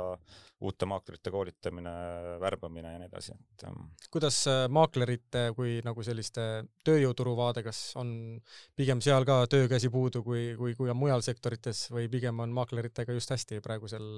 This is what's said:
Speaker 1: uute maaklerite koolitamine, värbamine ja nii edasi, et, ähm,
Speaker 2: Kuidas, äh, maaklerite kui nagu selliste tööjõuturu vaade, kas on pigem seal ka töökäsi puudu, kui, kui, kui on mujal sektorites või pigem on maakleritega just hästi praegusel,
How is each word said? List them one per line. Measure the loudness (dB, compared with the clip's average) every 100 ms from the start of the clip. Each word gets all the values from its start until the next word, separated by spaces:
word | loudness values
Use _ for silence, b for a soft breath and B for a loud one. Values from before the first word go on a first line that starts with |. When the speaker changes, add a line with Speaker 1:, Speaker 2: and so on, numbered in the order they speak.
| -4 -8 b b b b
Speaker 1:
uute | -6 -4 -2
maaklerite | -4 -6 -12 -6
koolitamine, | -4 -4 -6 -8 -8 -10 -8 -8 -8 -8 -4
värbamine | -4 -4 -8 -12 -12
ja | -12
nii | -12
edasi, | -14 -14
et, | -16 _ -18 -14
ähm, | -14 -16 -20 -8
Speaker 2:
Kuidas, | -2 0 2
äh, | 2 2 4
maaklerite | 4 4 4 0 -2 _ -2 -2
kui | -2 -2 -2
nagu | -4 -6
selliste | -4 -4 -6 -4 -4 -4 -8 _
tööjõuturu | 6 8 6 4 0
vaade, | 2 2 0
kas | -4 -8 -8 -6
on | -6 -6 -8 -12 -14 B B
pigem | -2 2 4
seal | 6 6 6
ka | 6 6
töökäsi | 6 6 4 2
puudu, | 2 0 0
kui, | -2 -2 -2
kui, | -4 -4 -2
kui | -2
on | 2
mujal | 2 2 0
sektorites | -2 -4 -4 -6 -6 -4
või | -4 -2
pigem | -2 -2 -2
on | -2
maakleritega | -2 -2 -2 -4 -4 -4
just | -2 -2
hästi | -4 -4 -8
praegusel, | -8 -8 -8 -10 -10